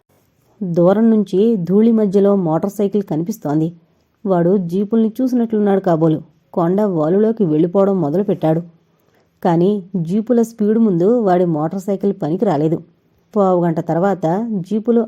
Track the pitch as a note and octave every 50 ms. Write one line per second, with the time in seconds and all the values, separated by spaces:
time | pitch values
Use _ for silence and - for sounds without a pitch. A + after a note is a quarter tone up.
0 | _ _ _ _ _ _ _ _ _ _ _ - G3+ F3 E3+ F3 E3+ F#3 G3 G#3+
1 | A3+ A3+ A3 G#3+ G3+ - - F#3 G#3+ A#3 A#3 F#3+ E3+ D#3+ F#3+ G#3 A3+ A#3 A3+ A3
2 | G#3+ G3 F3+ G3+ G3 G3+ G3+ G3 F3+ D#3 D#3 E3 F3+ G3 - - G3+ G3 G3 G#3
3 | G3 - D#3+ D3+ E3+ G3 G#3+ - - D3 D3 D#3 D#3 E3 E3+ - _ _ _ _
4 | _ _ _ _ - G3+ F#3 F3 E3+ F3 G3 G#3 F3+ E3 E3+ G3 G#3 G3+ A#3 A3+
5 | A3 G#3+ A3 - C4 B3 B3+ A#3+ A#3 A3+ A3 G#3 G#3 G3+ G3 F#3+ F#3+ F#3 E3+ D#3
6 | E3 E3 D3+ C#3 - - _ _ _ _ - F#3+ E3+ E3+ F#3 G3 G#3+ G3+ F3+ D#3
7 | D3+ D#3 F#3 G3+ G#3+ A3 A3+ A3+ G3+ D#3+ D3+ D3+ E3+ E3+ F3 G3 G3 G3 G3 F#3
8 | D3+ C#3+ D3+ F3+ G#3 G3+ F3 - - D#3 D#3+ E3+ E3+ - - _ _ _ _ _
9 | _ _ _ _ _ _ _ _ - F#3 E3 E3+ F3 G3 G#3 G#3 E3+ - - F#3
10 | D#3+ D#3+ F#3 A3 G#3+ - B3 A#3 A3+ A3+ - - G#3 G#3 A3 A3+ A3+ G#3+ F3+ E3
11 | F3 G#3 B3 B3 A3 G3 F3 F3+ F#3 F3 D#3+ D3 D3+ E3 F#3+ G3 F3 G#3+ G3 F#3
12 | - G3+ G3 G3 E3 D3 E3 F#3+ A#3 G3+ D#3 C#3 D#3 D#3+ D#3+ - - _ _ _
13 | _ _ _ _ _ _ - G#3+ G3 F#3+ F#3 F3 F3 E3+ E3 E3 - - D#3 E3
14 | F3+ G3+ F#3+ F3+ E3 D#3+ F3 G3+ A#3 A#3 A3 F#3+ E3+ - G#3 A3 G#3+ A#3+ A#3 A#3
15 | A3